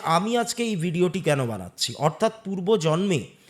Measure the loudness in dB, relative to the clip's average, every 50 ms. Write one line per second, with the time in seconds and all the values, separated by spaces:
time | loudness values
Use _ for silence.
0 | 2 2 2 2 2 2 0 0 0 -2 -2 -2 -2 -2 -2 -2 -2 0 2 2
1 | 2 2 0 0 0 2 2 2 0 -2 -4 -6 -8 -10 -8 -6 -6 -6 -2 0
2 | 0 0 2 0 0 -2 -2 -4 -8 -6 -6 -2 2 2 2 4 4 2 2 2
3 | 2 2 0 0 -2 -6 -14 _ _